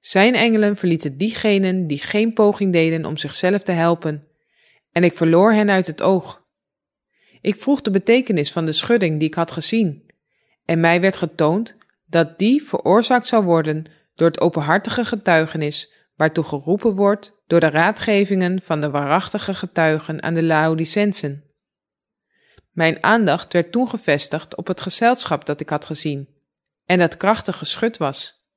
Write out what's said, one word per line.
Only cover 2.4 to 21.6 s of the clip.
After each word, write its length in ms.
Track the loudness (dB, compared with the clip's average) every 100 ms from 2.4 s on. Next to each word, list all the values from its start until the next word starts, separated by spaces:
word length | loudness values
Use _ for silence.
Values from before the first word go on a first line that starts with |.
| 2 2 0
deden 320 | 2 2 0
om 120 | -4 -8
zichzelf 460 | -8 -4 -2 -2
te 100 | -2
helpen, 540 | 0 2 0 -2 -8 -12 _ _ _ _ _ _
en 120 | 0
ik 80 | 0
verloor 400 | 2 2 6 6
hen 180 | 4 4
uit 160 | 2 0
het 160 | -2
oog. 420 | 0 0 -2 -18 _ _ _ _ _ _ _ _ _ _
Ik 160 | -4 -2
vroeg 240 | 0 0
de 100 | 2
betekenis 600 | -2 4 2 4 0 0
van 120 | -2
de 80 | -4
schudding 460 | -4 0 2 2 0
die 100 | -2
ik 60 |
had 160 | -2 -4
gezien, 600 | -4 -4 0 0 -2 _ _ _ _ _ _
en 160 | _ 0
mij 200 | 4 4
werd 160 | 2 0
getoond 600 | -6 0 0 0 -4 -12 _ _ _
dat 320 | 0 0 0
die 240 | 0 0
veroorzaakt 640 | 0 -4 2 2 4 0 2
zou 180 | 0
worden 400 | 2 2 2 -4 -6 _ _
door 120 | _ 0
het 140 | 2
openhartige 640 | 0 0 0 0 0 -6
getuigenis 880 | -4 -4 0 2 0 -4 -6 -6 -12 _ _ _
waartoe 280 | -2 0
geroepen 500 | -4 -6 -4 0 0
wordt 480 | 0 0 0 -6 _ _
door 140 | 2
de 100 | 2
raadgevingen 920 | 2 0 0 -2 0 2 0 0 -2
van 180 | -4 -4
de 100 | -2
waarachtige 640 | -2 0 0 0 -8 -6
getuigen 680 | -8 -6 0 0 0 -4 -8
aan 120 | -4
de 80 | -2
Laodicensen. 1000 | 2 2 2 0 -2 0 -2 -2 -8 -10 _ _